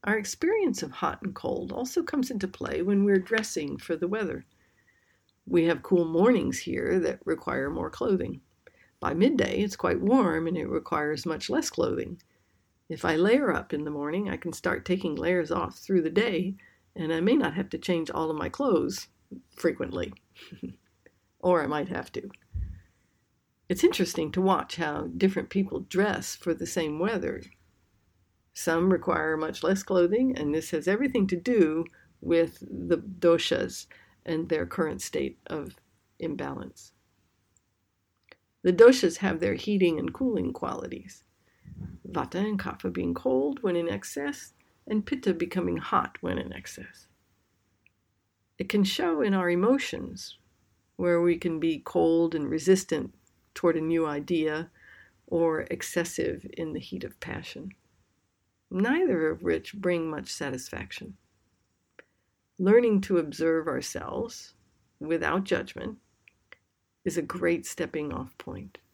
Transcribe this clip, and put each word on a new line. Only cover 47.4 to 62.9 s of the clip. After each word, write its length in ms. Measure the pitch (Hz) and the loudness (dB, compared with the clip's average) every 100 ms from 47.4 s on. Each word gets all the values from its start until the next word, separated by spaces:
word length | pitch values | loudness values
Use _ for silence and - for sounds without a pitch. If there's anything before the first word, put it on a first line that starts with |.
| _ _ _ _ _ _ _ _ _ _ _ _ | _ _ _ _ _ _ _ _ _ _ _ _
It 100 | 196 | -2
can 160 | 208 | 2
show 360 | 190 - 359 320 | 2 0 0 2
in 140 | 220 | 2
our 160 | 196 175 | 2 4
emotions, 880 | 175 208 277 - - - - - - _ _ _ _ _ | 4 4 2 0 -8 -10 -12 -14 -18 _ _ _ _ _
where 260 | - 180 170 | -2 2 4
we 160 | 175 170 | 4 2
can 220 | 180 160 | 0 0
be 200 | 165 156 | 0 -2
cold 540 | - 175 165 165 165 | -2 2 4 6 4
and 140 | 165 143 | 0 -2
resistant 640 | 160 160 190 - 156 131 - _ _ _ - | 0 6 4 4 -4 -4 -12 _ _ _ 0
toward 200 | 175 160 | 2 2
a 40 | |
new 260 | 160 165 160 | 2 2 0
idea 640 | 147 151 170 156 151 165 _ - - - _ - | -2 -2 0 2 -2 -6 _ -20 -20 -20 _ -4
or 360 | 170 165 156 | 2 2 2
excessive 840 | - 165 - 175 170 - 165 - - | -4 -8 -4 -4 -2 -2 -2 -2 -10
in 200 | - 160 | -8 -6
the 80 | 156 | -8
heat 220 | - 190 | -8 -10
of 160 | - - | -10 -12
passion, 500 | - - - - 190 - _ _ _ _ _ _ _ _ _ | -10 -10 -10 -14 -14 -16 _ _ _ _ _ _ _ _ _
neither 580 | 185 214 311 359 180 156 | -2 2 2 2 2 0
of 140 | 170 | 0
which 320 | 175 165 - | -2 -2 -2
bring 340 | 202 180 175 160 | -4 -2 0 -2
much 200 | 151 - | -6 -8
satisfaction. 880 | - 143 131 - - - - - 196 _ _ _ _ _ _ _ - _ _ _ _ _ - | -8 -6 -6 -8 -10 -10 -12 -14 -18 _ _ _ _ _ _ _ -20 _ _ _ _ _ -2
Learning 420 | 190 226 240 | 6 6 6